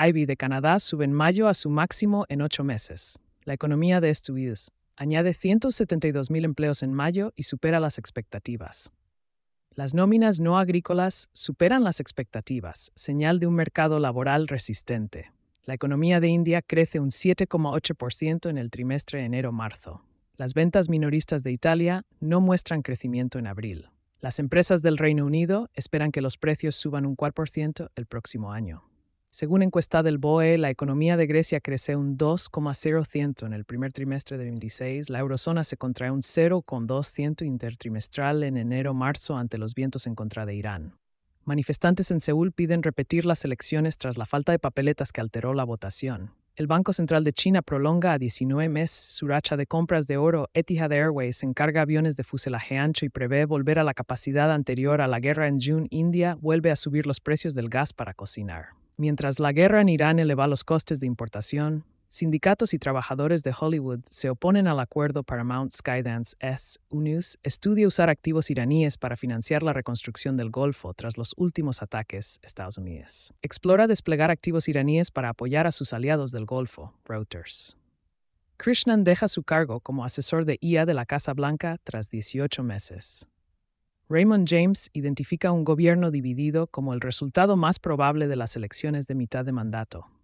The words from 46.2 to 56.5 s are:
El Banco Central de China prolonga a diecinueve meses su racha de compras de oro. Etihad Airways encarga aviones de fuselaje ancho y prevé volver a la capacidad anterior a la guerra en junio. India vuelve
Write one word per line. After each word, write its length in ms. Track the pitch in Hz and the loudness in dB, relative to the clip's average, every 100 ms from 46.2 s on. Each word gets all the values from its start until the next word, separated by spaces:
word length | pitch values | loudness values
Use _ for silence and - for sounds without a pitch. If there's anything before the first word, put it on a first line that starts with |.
| 101 _ _ - | -10 _ _ -6
El 120 | 147 | 0
Banco 260 | 160 190 | 2 2
Central 320 | 185 160 160 156 | 0 2 2 2
de 80 | |
China 280 | - 190 185 | 2 2 2
prolonga 520 | - 139 147 170 180 | 2 0 2 4 4
a 40 | 147 | 2
diecinueve 520 | 123 - 131 139 160 | 0 -2 0 0 0
meses 280 | 151 165 - | 0 -2 -4
su 300 | - - 147 | -8 -6 -2
racha 300 | 143 - 143 | 0 0 -2
de 100 | 143 | 0
compras 400 | 165 165 170 139 | 0 2 0 0
de 80 | 139 | 2
oro. 340 | 160 165 135 | 2 2 0
Etihad 400 | 165 160 170 156 | -2 0 0 0
Airways 500 | 147 156 143 123 123 | 2 2 0 -2 -2
encarga 380 | 135 127 151 151 | -4 0 2 2
aviones 340 | 151 156 160 139 | 2 2 2 0
de 80 | |
fuselaje 540 | 127 135 135 113 - 135 | -4 -4 -4 -4 -4 0
ancho 280 | 151 156 143 | 0 0 -4
y 40 | |
prevé 340 | - 123 139 | -4 0 2
volver 340 | 151 151 135 156 | 2 0 2 2
a 60 | |
la 100 | 156 | 2
capacidad 560 | 135 123 123 - 139 151 | 0 -4 -6 -2 2 2
anterior 480 | 151 131 127 139 147 | 2 0 0 2 2
a 60 | 131 | 2
la 120 | 120 | 0
guerra 300 | 135 147 147 | 0 0 2
en 100 | 139 | 2
junio. 280 | 127 160 151 | 0 0 0
India 480 | 160 170 175 175 160 | 0 2 2 0 0
vuelve 320 | 156 | 0